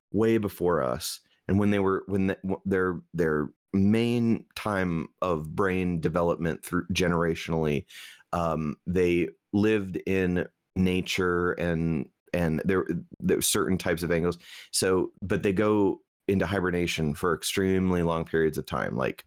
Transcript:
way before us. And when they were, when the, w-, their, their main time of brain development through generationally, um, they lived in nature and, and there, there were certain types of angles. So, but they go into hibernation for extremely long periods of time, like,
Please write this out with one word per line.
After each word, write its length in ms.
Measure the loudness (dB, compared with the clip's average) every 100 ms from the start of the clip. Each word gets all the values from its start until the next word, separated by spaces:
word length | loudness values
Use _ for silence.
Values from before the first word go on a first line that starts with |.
| _
way 240 | 0 2 2
before 440 | 0 -2 0 0
us. 380 | 0 -2 -6 -12 _ _ -2
And 120 | 2
when 120 | 2
they 80 | 2
were, 240 | 2 0 0
when 200 | -2 0
the, 100 | -2
w-, 180 | -4 -4 0
their, 360 | 0 0 -2 -6
their 360 | -2 0 0 -2 -8 _
main 720 | 2 4 4 2 2 2 0 -4 -10
time 520 | -4 -2 0 -2 -4 -4
of 340 | -2 -2 -2 -2
brain 440 | 0 0 0 -2
development 640 | -2 0 0 0 -2 -4
through 220 | -4 -4 -2
generationally, 1000 | 0 2 2 0 -2 -4 -2 0 -2 -4 -16 -20 -20 -8
um, 420 | -4 -2 -2 -4 -6 -4
they 420 | 2 2 2 0 -6 _
lived 440 | 0 2 2 -2 -6 -2
in 400 | 0 0 0 -4 _ _ 0
nature 760 | 0 0 -2 -2 0 0 0
and, 540 | -2 -2 0 0 -2 -6 _ _
and 280 | -2 0 0
there, 220 | 0 0 0 -6 -8 -6
there 180 | 0 0
were 40 |
certain 360 | 0 0 0 -2
types 260 | -2 -2
of 80 | 0
angles. 260 | 0 0 -4 -10 -20 -8
So, 400 | -2 2 2 0 -4
but 220 | -4 0
they 80 | 0
go 480 | 2 2 4 2 0 _ _ 0
into 180 | 2 2
hibernation 680 | 0 0 0 -2 -2 -2
for 200 | 0 0
extremely 680 | 0 -2 0 2 2 2 2
long 200 | 0 -2
periods 340 | 0 0 0 -2
of 80 | -6
time, 300 | -4 -4 -2
like, 300 | -4 -4